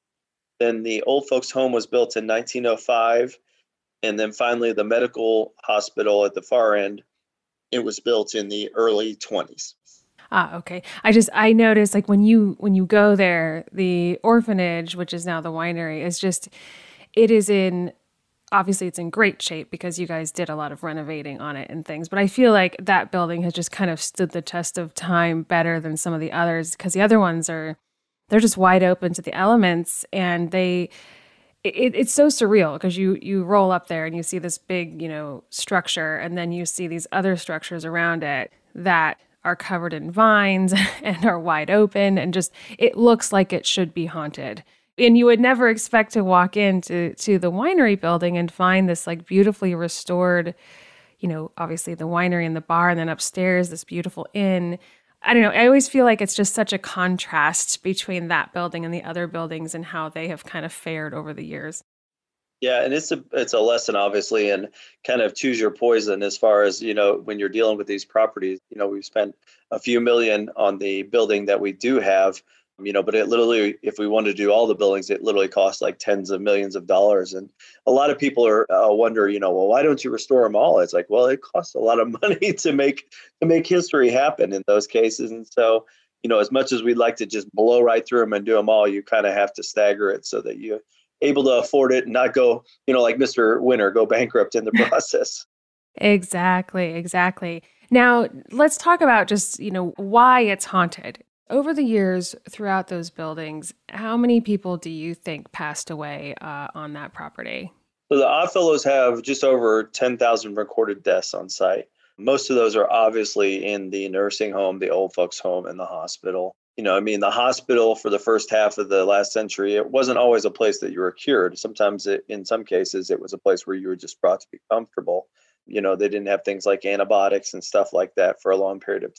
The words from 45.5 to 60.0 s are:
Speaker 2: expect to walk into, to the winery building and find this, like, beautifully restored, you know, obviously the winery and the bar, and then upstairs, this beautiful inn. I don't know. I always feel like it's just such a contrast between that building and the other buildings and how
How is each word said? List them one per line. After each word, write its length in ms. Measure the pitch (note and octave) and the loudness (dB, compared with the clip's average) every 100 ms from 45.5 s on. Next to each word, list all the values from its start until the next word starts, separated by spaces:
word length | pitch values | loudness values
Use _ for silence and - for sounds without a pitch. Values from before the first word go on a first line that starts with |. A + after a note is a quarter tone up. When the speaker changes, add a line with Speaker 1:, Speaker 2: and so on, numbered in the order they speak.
| B3 A#3+ | 4 2
Speaker 2:
expect 440 | A3 - A3+ G#3+ | 2 0 0 2
to 100 | A3+ | 0
walk 340 | F#3+ F3+ F3+ G#3 | 2 4 4 2
into, 580 | G3+ F#3 - F3 E3+ | 2 2 -2 -4 -4
to 240 | - - F#3+ | -4 0 2
the 120 | F3 | 0
winery 500 | F#3 D4 F4+ A#3 G3 | -2 0 4 4 2
building 380 | E3 E3+ F3 F3 | 0 0 0 0
and 120 | E3+ | -2
find 380 | - F#3 F#3+ F#3 | 0 2 4 2
this, 180 | E3+ - | 0 -6
like, 200 | E3 - | -10 0
beautifully 480 | F#3+ G3+ G3+ F#3 | 4 4 2 -2
restored, 800 | F3 E3+ - - F3+ F3+ F3 E3+ - _ - - _ _ _ | -2 -4 -6 -4 0 2 2 -2 -8 _ -20 -20 _ _ _
you 100 | F3+ | -6
know, 220 | D#3 D#3+ - | -6 -10 -10
obviously 360 | E3 E3 - | -8 -8 -10
the 120 | E3 D#3+ | -8 -4
winery 400 | E3+ F3+ F3 E3 | -2 0 0 -2
and 80 | |
the 60 | D#3+ | -4
bar, 300 | - E3+ F3 | -2 2 2
and 80 | E3 | 0
then 100 | D#3+ | -2
upstairs, 640 | D#3 - - F#3 F3+ F3+ | -6 -6 -2 0 0 0
this 120 | E3 | -6
beautiful 440 | - E3+ F3 - - | -10 -8 -8 -10 -10
inn. 440 | G#3 G3 F#3 F3 F3 _ _ _ _ | -2 0 0 -2 -8 _ _ _ _
I 120 | - | 2
don't 80 | A#3+ | 4
know. 80 | G#3 | 4
I 160 | - B3 | 4 6
always 220 | C#4 C4 | 6 4
feel 160 | C4+ | 4
like 160 | A#3+ A3 | 4 4
it's 160 | G3 - | 0 -2
just 180 | G3+ | -2
such 180 | - G#3 | 0 -2
a 60 | G3 | -4
contrast 1040 | - - F3+ F3+ - D#3+ D3 E3 - - | -8 -4 -2 -2 -2 0 0 0 -4 -6
between 460 | F#3 F#3+ - F3+ E3+ | -6 -6 -6 -8 -2
that 240 | D#3+ - | -2 -2
building 320 | F3 F3 E3+ | -6 -8 -6
and 100 | E3 | -8
the 80 | F3 | -8
other 240 | - E3+ E3+ | -8 -8 -8
buildings 480 | E3+ E3 D#3+ D#3+ | -8 -8 -10 -10
and 100 | E3 | -12
how 260 | E3 E3+ | -10 -10